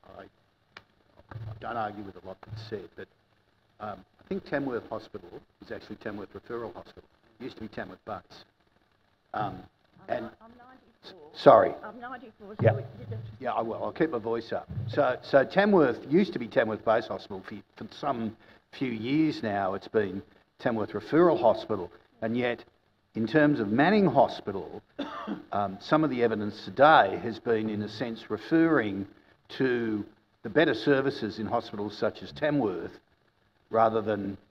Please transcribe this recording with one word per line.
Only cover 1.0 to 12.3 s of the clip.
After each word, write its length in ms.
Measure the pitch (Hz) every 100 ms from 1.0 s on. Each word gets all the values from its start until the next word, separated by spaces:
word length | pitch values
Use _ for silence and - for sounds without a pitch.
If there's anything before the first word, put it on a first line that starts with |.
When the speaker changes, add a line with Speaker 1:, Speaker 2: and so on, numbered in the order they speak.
| _ _ _
Speaker 1:
I 220 | 113 110 -
don't 180 | 110 117
argue 260 | 107 104
with 180 | 101 95
a 60 | 95
lot 100 | 95 -
that's 160 | 107 -
said, 200 | 107 87 -
but, 120 | - _ _ _ _ _ _ _
um, 260 | 104 98 - _
I 80 | _
think 180 | 190 -
Tamworth 440 | 147 139 117 -
Hospital 400 | 110 - 104 - 107 _ _
is 80 | -
actually 260 | 104 - 104
Tamworth 360 | 113 104 95
Referral 400 | 101 - 120 113
Hospital, 300 | 92 - - _ _ _ _
used 160 | 123 -
to 40 |
be 60 | 110
Tamworth 360 | - 98 95 -
Base. 400 | 98 - - - _ _ _ _ _ _ _ _
Um, 240 | 107 104 92 - _ _ _ 190
Speaker 2:
I'm 80 | 120
Speaker 1:
and 100 | 113
Speaker 2:
ni-, 60 | -
I'm 100 | 226 240
ninety-four. 720 | - - _ _ - 185 -
Speaker 1:
sorry. 400 | - 151 117 92 -
Speaker 2:
I'm 160 | - 254
ninety-four, 560 | 240 262 254